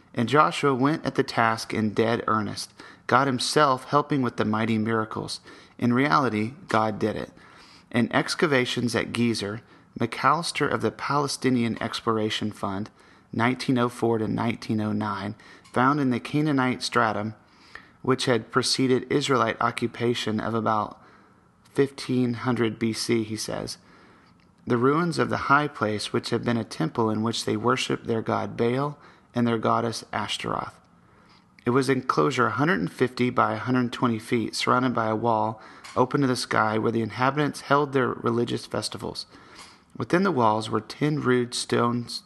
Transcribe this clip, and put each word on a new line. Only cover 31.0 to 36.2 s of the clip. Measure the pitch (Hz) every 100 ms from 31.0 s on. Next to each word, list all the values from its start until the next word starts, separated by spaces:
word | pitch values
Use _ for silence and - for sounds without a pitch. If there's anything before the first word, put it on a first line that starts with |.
| _ - _ - _ -
It | 123
was | 131 131
an | 127
enclosure | - - 151 127 117
a |
hundred | 123 151 190
and | 170
fifty | - 123 - 123
by | 120 107
a | 110
hundred | 120 127 120
twenty | - 123 113
feet, | - 120 107
surrounded | - - 123 127
by | 117 110
a | 107
wall | 117 110 110 113 - - - -
open | 127 147